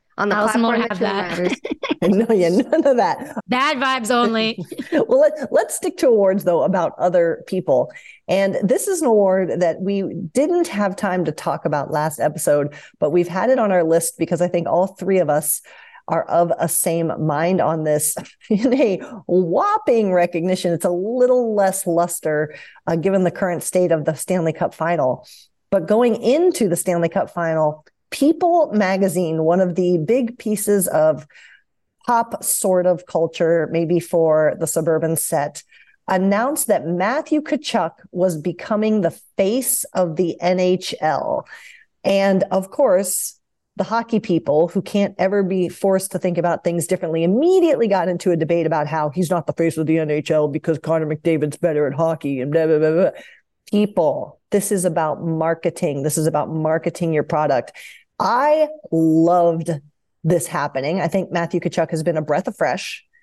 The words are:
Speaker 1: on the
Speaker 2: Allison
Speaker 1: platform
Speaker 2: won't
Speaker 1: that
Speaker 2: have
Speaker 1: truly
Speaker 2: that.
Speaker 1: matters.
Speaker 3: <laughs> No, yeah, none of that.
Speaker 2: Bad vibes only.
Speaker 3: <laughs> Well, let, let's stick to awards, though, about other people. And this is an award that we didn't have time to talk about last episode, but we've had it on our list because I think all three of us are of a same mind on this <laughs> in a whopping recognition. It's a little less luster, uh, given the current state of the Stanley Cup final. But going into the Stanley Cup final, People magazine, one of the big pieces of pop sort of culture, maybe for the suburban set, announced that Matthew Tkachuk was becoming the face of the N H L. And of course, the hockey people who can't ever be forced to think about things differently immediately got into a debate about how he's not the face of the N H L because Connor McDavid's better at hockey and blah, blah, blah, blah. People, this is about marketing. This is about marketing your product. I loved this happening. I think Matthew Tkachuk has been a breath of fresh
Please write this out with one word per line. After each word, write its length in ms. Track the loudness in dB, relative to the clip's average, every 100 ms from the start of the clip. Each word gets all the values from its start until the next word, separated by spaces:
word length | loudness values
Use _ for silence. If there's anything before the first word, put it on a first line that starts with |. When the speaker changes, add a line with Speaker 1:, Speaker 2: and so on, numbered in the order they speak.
| _ -4
Speaker 1:
on 140 | -2
the 40 |
Speaker 2:
Allison 280 | 0 0 2
Speaker 1:
platform 180 | 0 0
Speaker 2:
won't 180 | -2 -2
Speaker 1:
that 0 |
Speaker 2:
have 380 | -2 -2 -4 -2
Speaker 1:
truly 120 | -2
Speaker 2:
that. 100 | -4
Speaker 1:
matters. 0 | -8
Speaker 3:
<laughs> 40 | -8 -6 -2 2
No, 200 | 2 2
yeah, 140 | 2 2
none 360 | 2 2 2 2
of 100 | 4
that. 360 | 2 0 -8 -12 -4
Speaker 2:
Bad 280 | -2 0 0
vibes 320 | -2 -2 0
only. 480 | 2 2 0 -2 -4 -10 -10
Speaker 3:
<laughs> 140 | -4 -2 2
Well, 120 | 4
let, 320 | 4 2 -2
let's 220 | 0 0
stick 220 | -4 -6 0
to 100 | 4
awards, 360 | 4 4 2
though, 180 | 2 2
about 300 | 2 0 -2 0
other 440 | 0 2 2 -2 -6
people. 440 | -6 0 2 0 -6 -20 -18 -4
And 280 | 0 0 0
this 260 | 0 0 0
is 120 | -2
an 60 | 2
award 540 | 4 4 2 0 0
that 200 | 0 0
we 200 | -2 -2 -4 -6 -4
didn't 360 | 0 2 2 0
have 280 | -2 -2 -2
time 280 | -4 -2 -2
to 60 |
talk 320 | -4 -4 -4 -2
about 240 | -2 -2
last 300 | -2 -2 0
episode, 540 | -2 -2 0 0 0 -6 -18 -4
but 100 | 0
we've 180 | 2 0
had 200 | 0 0
it 80 | 2
on 120 | 2
our 100 | 2
list 340 | 2 2 0 -4
because 220 | -2 0
I 60 | 0
think 180 | 0 0
all 180 | 0 0
three 300 | -4 0 2
of 100 | 2
us 300 | 0 0 -6 -8 -20 -20 -18 -4
are 180 | -4
of 280 | 0 2 2 0
a 100 | -2
same 420 | -2 -2 0 -2 -2 -2
mind 360 | 0 0 2
on 220 | 0 0
this 300 | 0 0 -2 -6 -12
<laughs> 180 | _ -2
in 240 | 0 2
a 240 | 2 2 0 -8 -14 -2
whopping 840 | 0 2 2 2 0 2 2 4
recognition. 600 | 2 2 0 0 0 0
It's 100 | 0
a 60 | 0
little 640 | -2 -2 2 4 4 2
less 320 | 2 0 0 -2
luster, 680 | 0 0 -2 -2 -2 -2 -6 -20 -12 -4
uh, 100 | -2
given 280 | 0 2
the 60 | 0
current 320 | -2 -4 -4
state 280 | -2 0 2
of 140 | 2
the 100 | 0
Stanley 380 | -4 -2 -2 -2
Cup 220 | -2 -4
final. 520 | -4 -2 0 0 -2 -8 -20 -20 _ -2
But 160 | -2 2
going 280 | 2 2 2
into 460 | 2 2 2 2 0
the 80 | 0
Stanley 320 | -2 0 0
Cup 220 | -2 -4
final, 540 | -4 -2 0 0 -2 _ _ -14
People 600 | 0 0 2 2 2 2
magazine, 680 | 2 0 2 0 0 -2 0
one 180 | 2 2
of 140 | 2
the 240 | 0 0 0
big 400 | 2 0 0 -6
pieces 480 | -4 -4 0 0 0
of 400 | 2 2 2 -6 -20 -20 -20 _ _ _ _ -2
pop 380 | 0 0 -6
sort 420 | -4 -2 2 2 2
of 200 | 0 -2
culture, 640 | -2 -2 0 0 2 0
maybe 260 | -2 0 0
for 560 | 0 0 2 4 2 0
the 60 | -4
suburban 500 | -2 0 0 0 -2
set, 460 | -2 -2 -4 -8 -20 _ _ _ -4
announced 600 | 0 2 0 0 -2 0
that 180 | 0 0
Matthew 540 | -2 -2 -2 -2 -2
Tkachuk 520 | -2 -6 -2 -2 -2 -6 -12
was 240 | -2 -2 0
becoming 640 | -6 -8 -4 -2 0 0
the 180 | 0 -4 _ -2
face 480 | 0 0 -2 -4 -4
of 220 | -2 -2 0
the 240 | -2 -2
N 200 | -2 2
H 340 | 2 0 -2 -4
L. 460 | -2 -2 -2 -4 -6 -18 -20 -20 _ _
And 400 | -2 2 4 2 2
of 200 | -2 -4
course, 680 | 0 4 4 2 -4 -6 -12 _ _ _ -8
the 80 |
hockey 360 | -4 -2 0 -2
people 480 | 0 -2 2 2 2
who 120 | 0
can't 320 | -2 0 -2 0
ever 240 | 0 0
be 260 | 0 0 -2
forced 440 | -2 0 0 -2
to 60 | -4
think 200 | -2 0
about 240 | 0 0
things 240 | -2 -2 -2
differently 380 | -2 -2 0
immediately 640 | 2 2 4 4 4 2 2
got 200 | 2 0
into 220 | -2 0
a 60 | 0
debate 300 | 2 0 0
about 200 | 0 -2
how 240 | -2 -2
he's 200 | -2 -2
not 180 | -2 -2
the 40 |
face 220 | -2 -2 0
of 100 | 0
the 120 | 0
N 120 | 0
H 200 | -2 0
L 160 | 0 0
because 320 | -2 -4 -4
Connor 280 | 0 -2 -2
McDavid's 500 | -4 0 0 0 -2
better 300 | -2 0 0
at 60 |
hockey 460 | 0 -2 -2 -4 -4
and 120 | -2
blah, 140 | 0 2
blah, 120 | 2
blah, 140 | 2
blah. 180 | 2 0 -2 -20 -20 _ _ -4
People, 720 | 0 0 0 0 0 -6 -14 -4
this 200 | -2 0
is 140 | -2
about 400 | -2 0 -2 -2
marketing. 800 | -4 -2 -2 -2 -4 -2 -4 -2
This 160 | -2 0
is 80 | 0
about 240 | 0 -2
marketing 600 | -2 -2 0 -2 -4 -2
your 100 | -2
product. 480 | 0 0 2 0 -2 -12 -20 -20 _ -6
I 480 | -2 0 2 2 2 -2 -4
loved 800 | 0 4 4 6 6 4 0 -4 -6 -8 _ _ _
this 240 | 0 0 0
happening. 540 | -4 -4 -4 -2 -2
I 80 | -2
think 240 | -2 -2
Matthew 260 | -4 -2 -2
Tkachuk 300 | -2 -2 -2
has 120 | -2
been 140 | -2 -2
a 60 |
breath 240 | 0 -2 -2
of 100 | -2
fresh 480 | -2 -2 -8 -14 _ _